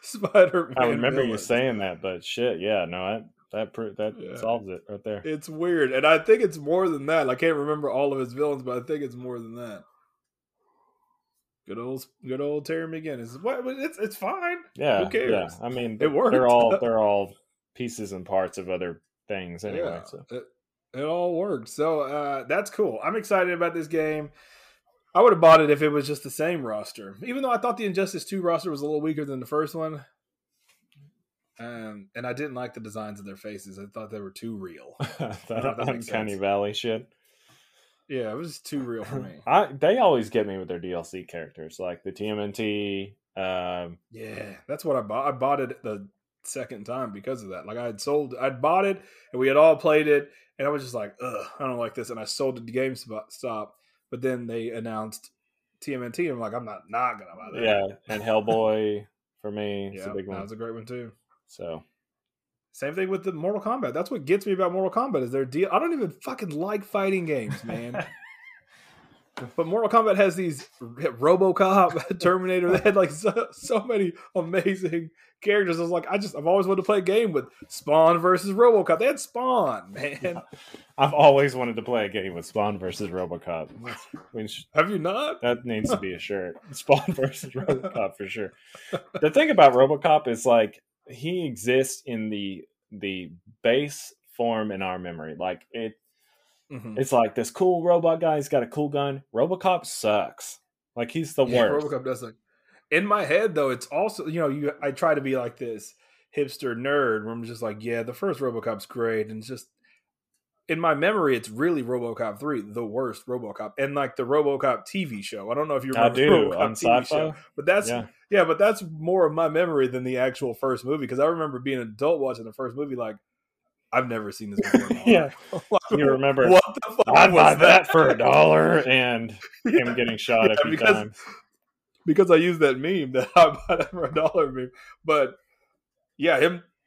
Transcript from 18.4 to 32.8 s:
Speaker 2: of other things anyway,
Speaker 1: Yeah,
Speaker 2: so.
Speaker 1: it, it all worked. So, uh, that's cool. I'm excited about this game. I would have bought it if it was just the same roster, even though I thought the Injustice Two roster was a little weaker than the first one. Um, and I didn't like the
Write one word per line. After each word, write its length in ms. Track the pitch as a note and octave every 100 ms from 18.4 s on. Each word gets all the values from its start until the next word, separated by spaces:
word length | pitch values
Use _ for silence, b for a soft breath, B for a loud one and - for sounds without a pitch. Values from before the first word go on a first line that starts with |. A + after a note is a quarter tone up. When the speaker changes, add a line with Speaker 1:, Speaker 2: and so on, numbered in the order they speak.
| F#2 -
Speaker 2:
of 120 | F#2
other 320 | F2+ F2+ E2 _ _ -
things 360 | G2 F2+ E2+
anyway, 360 | G#2 G2 E3+ E2+
Speaker 1:
Yeah, 40 |
Speaker 2:
so. 200 | - - -
Speaker 1:
it, 140 | B2 - _ _ _ _
it 100 | B2+
all 300 | D3 F3 F3
worked. 340 | E3+ G3+ C#3+ A2
So, 320 | - D#3 D#3
uh, 440 | C3+ D3 C#3+ C#3
that's 260 | B2+ D#3+ G3+
cool. 280 | - G3+ A2
I'm 120 | C3 A3
excited 360 | G#3+ G3 F3+
about 220 | E3+ E3+
this 120 | E3 D3+
game. 440 | D#3+ D#3 D3+ D3 _ b b b b b _ _
I 60 | F3
would 120 | A#3
have 80 | F#3
bought 200 | E3 D#3+
it 80 | D3+
if 120 | C#3+
it 60 | D3+
was 160 | D3 C3+
just 160 | C#3+
the 80 | C3+
same 340 | - D#3 F3 B2
roster, 500 | G#2+ G2+ - G2 G2
even 180 | A#3+ B3+
though 80 | C4
I 80 | A#3+
thought 180 | A#3+ A#3
the 80 | G#3+
Injustice 380 | F3+ F#3+ F3
Two 160 | - G3
roster 280 | F3 E3+ F3+
was 100 | C#3+
a 40 |
little 160 | D3 D3+
weaker 240 | D#3 D3+
than 160 | C#3+ C3
the 60 | B2
first 280 | D3+ D#3
one. 300 | E3 D#3+ D3+ - _ _ _ _ _ _ _ _ C#3+ C#3+ _ _ _ _ -
Um, 480 | A#2 A#2 A2 G#2 G2
and 120 | A#2+ B2
I 60 |
didn't 200 | B2 D3
like 200 | B2 B2
the 60 | B2